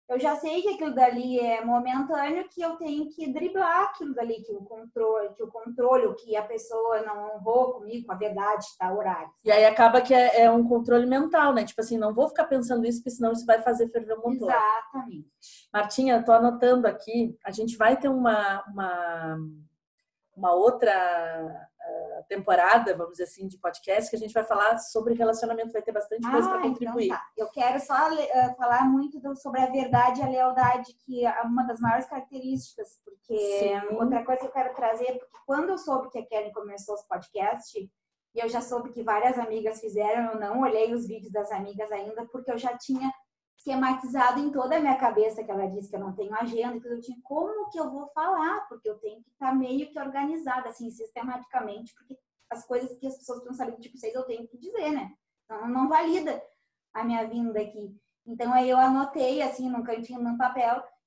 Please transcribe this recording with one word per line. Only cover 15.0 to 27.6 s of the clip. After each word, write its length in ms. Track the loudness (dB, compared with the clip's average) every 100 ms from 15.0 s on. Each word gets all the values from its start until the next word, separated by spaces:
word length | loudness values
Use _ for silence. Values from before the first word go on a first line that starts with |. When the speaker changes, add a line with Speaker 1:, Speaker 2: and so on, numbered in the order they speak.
| -10 -14 -18 _ -20 -20 _
Speaker 2:
Martinha, 500 | -4 -2 0 2 4
tô 80 | 8
anotando 540 | 8 8 4 4 6 4
aqui, 480 | 0 -4 -2 -2 -4
a 60 | -10
gente 260 | -6 -6 2
vai 220 | 4 4
ter 100 | 2
uma... 540 | 2 2 2 0 -2 -6
uma, 680 | -6 -4 -4 -4 -6 -6 -6 -8 -12 -20 _ _ _ _ _ _ -4
uma 160 | 2
outra, 380 | 6 6 6 4 4 2 0 -2 -6 -10 -12 -18 _ -12
eh, 360 | -10 -10 -12 -8
temporada, 680 | -6 2 4 8 6 4 -2
vamos 140 | -6
dizer 100 | -8 -10
assim, 220 | -8 -14
de 120 | -8
podcast, 500 | -8 -6 -2 0 0
que 60 | -6
a 40 |
gente 140 | -4
vai 100 | -4
falar 340 | 0 2 2 2
sobre 340 | 0 -2 0
relacionamento, 580 | 2 2 2 -2 -4 -4
vai 100 | -4
ter 80 | -4
bastante 360 | -4 -4 -6 0
coisa 180 | 2 2
pra 80 | 0
Speaker 1:
Ah, 20 |
então 80 | -2
Speaker 2:
contribuir. 380 | -2 -4 -2 -2
Speaker 1:
tá. 120 | -2 -8 -8
Eu 100 | -8
quero 280 | -2